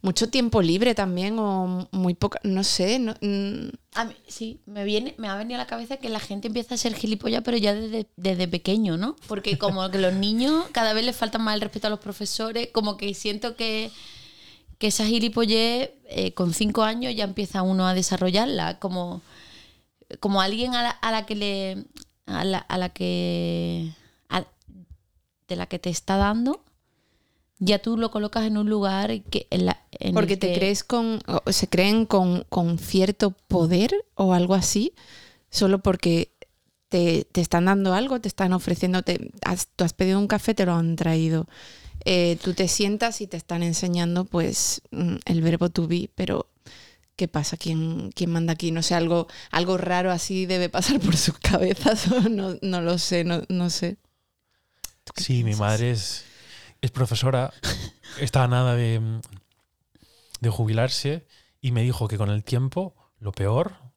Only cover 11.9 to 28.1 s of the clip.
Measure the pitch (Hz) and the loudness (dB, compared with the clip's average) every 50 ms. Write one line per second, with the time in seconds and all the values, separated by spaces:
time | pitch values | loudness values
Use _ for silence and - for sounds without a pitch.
11.9 | 214 208 - 202 202 - 214 202 - - 220 220 226 233 233 - - 226 214 208 | -4 -4 -6 -10 -10 -8 -8 -6 -4 -4 -6 -4 -4 -6 -6 -2 -2 0 0 0
12.9 | 208 202 202 202 202 - - 214 208 214 220 240 233 - 233 226 220 220 220 226 | -2 -4 -6 -6 -6 -6 -6 -6 -6 -4 -6 -8 -6 -4 -4 -4 -2 -4 -6 -8
13.9 | 214 - - - - - - - - - - - - - _ _ - _ - 214 | -10 -16 -20 -20 -20 -20 -20 -20 -20 -20 -20 -20 -20 -20 _ _ -12 _ -2 0
14.9 | 202 - 220 214 233 233 220 233 214 233 233 208 220 220 226 233 233 247 262 - | 0 2 0 2 2 2 0 0 2 2 2 4 4 4 4 2 0 0 -2 -4
15.9 | - _ _ - - - 190 185 180 - 185 175 165 - 214 214 202 - 220 214 | -8 _ _ -10 -4 -2 -2 -2 -2 0 0 0 0 0 0 0 2 2 2 2
16.9 | 220 233 247 254 247 214 208 196 190 214 208 185 - 196 185 185 190 190 185 185 | 2 -2 -4 -4 -4 -4 -4 -4 -2 -4 -6 -4 -2 0 0 2 2 2 2 2
17.9 | 185 185 185 - 185 180 185 180 180 202 226 269 285 202 165 160 180 - - 196 | 2 2 2 0 0 0 0 2 2 2 2 2 0 -2 -2 -4 -4 -6 -6 -6
18.9 | 185 185 175 175 180 180 - - - - - - - - - - _ _ _ _ | -4 -4 -6 -6 -8 -12 -14 -16 -20 -20 -20 -20 -20 -20 -20 -20 _ _ _ _
19.9 | _ _ - _ - - - 202 196 196 190 196 202 220 240 254 247 240 240 240 | _ _ -20 _ -18 -6 -2 0 2 4 2 2 0 -2 -2 -2 0 0 0 -2
20.9 | 226 - - 226 226 220 214 214 214 208 202 202 196 196 190 190 190 196 - - | -2 -2 -2 -2 -2 -2 -2 -4 -6 -4 -2 -2 -2 -2 -4 -4 -6 -8 -10 -14
21.9 | _ - - _ _ _ _ - 190 175 170 196 190 185 - _ - 185 185 180 | _ -20 -20 _ _ _ _ -8 -6 -2 0 0 0 -2 -2 _ -4 -2 -2 -4
22.9 | - - 185 180 180 175 175 175 175 175 170 170 170 170 - 170 170 170 165 165 | -4 -4 -4 -2 -2 -2 -2 -2 -2 -2 -2 -2 -2 -2 -2 -4 -4 -4 -6 -6
23.9 | 156 _ _ _ _ _ _ _ - 180 180 - _ _ _ - - 190 175 _ | -10 _ _ _ _ _ _ _ -4 -4 -4 -6 _ _ _ -20 -20 -20 -20 _
24.9 | - _ _ _ _ _ _ _ _ _ _ _ 185 170 180 - - 175 - 180 | -20 _ _ _ _ _ _ _ _ _ _ _ -6 -6 -6 -6 -8 -6 -4 -4
25.9 | 170 - - - 196 196 202 202 214 226 233 262 311 403 _ _ _ _ _ _ | -4 -4 -2 0 2 2 4 2 2 2 0 0 0 -2 _ _ _ _ _ _
26.9 | _ _ _ _ _ _ _ _ _ _ _ _ _ _ 196 185 208 196 202 226 | _ _ _ _ _ _ _ _ _ _ _ _ _ _ 0 2 2 2 2 -2
27.9 | 233 226 226 220 | -2 0 -2 -2